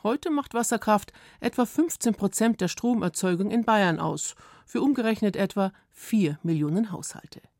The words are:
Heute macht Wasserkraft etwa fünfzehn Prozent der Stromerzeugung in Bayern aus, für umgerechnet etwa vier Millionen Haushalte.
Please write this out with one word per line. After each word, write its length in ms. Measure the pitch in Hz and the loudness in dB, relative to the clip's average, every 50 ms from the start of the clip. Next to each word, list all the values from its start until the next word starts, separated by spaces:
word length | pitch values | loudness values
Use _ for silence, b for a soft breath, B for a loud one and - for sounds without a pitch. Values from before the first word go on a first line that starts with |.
Heute 280 | - 214 254 294 - 349 | -4 -2 -2 -2 -2 -2
macht 240 | 302 285 269 - - | -2 -2 -2 -2 -2
Wasserkraft 580 | 233 226 - 247 220 - 220 214 202 - - - B B B B B | -2 0 0 -2 0 2 2 2 2 2 -2 -18 B B B B B
etwa 280 | B 240 - 254 240 | B -2 0 0 0
fünfzehn 480 | - - - 330 330 - - - 233 202 | 0 0 0 0 0 -2 -2 0 0 0
Prozent 460 | - 202 190 - - 220 233 220 - | 2 0 -2 0 2 2 2 2 2
der 80 | 185 170 | -2 -4
Stromerzeugung 840 | - - - 240 247 214 - 175 - - - 185 175 170 196 208 | -4 -2 0 0 2 2 0 -2 -2 -2 0 0 0 0 0 0
in 120 | 208 240 214 | 0 0 2
Bayern 360 | - 220 208 196 175 160 160 | 2 4 4 4 2 2 0
aus, 340 | 165 156 151 151 - - - B B B B B B | -2 -4 -4 -4 -6 -10 -12 B B B B B B
für 140 | B - 233 | B -4 0
umgerechnet 560 | - 277 269 247 220 220 220 - 220 202 180 | 2 2 2 2 2 0 0 0 0 0 0
etwa 360 | - 196 190 - 202 196 190 - b b b | 0 -2 -2 0 0 -2 -2 -2 b b b
vier 480 | b - - - 226 214 185 147 147 - | b -20 -6 0 2 2 2 2 0 -2
Millionen 480 | - 165 165 147 151 147 160 202 226 202 | -2 -2 0 0 0 0 0 0 0 -2
Haushalte. 520 | 175 - - - - - - - - - - _ _ | -4 -8 -10 -10 -12 -14 -18 -20 -20 -20 -20 _ _